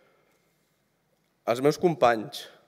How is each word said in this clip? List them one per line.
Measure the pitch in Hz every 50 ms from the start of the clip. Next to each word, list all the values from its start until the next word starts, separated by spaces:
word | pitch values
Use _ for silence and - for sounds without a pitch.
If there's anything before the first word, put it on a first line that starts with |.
| _ _ _ _ _ _ _ _ _ _ _ _ _ _ _ _ _ _ _ _ _ _ _ _ _ _ _ _ _ 107
Als | 117 123 131
meus | 147 151 -
companys | 185 175 156 - 131 120 117 110 104 139 - - - - - _ _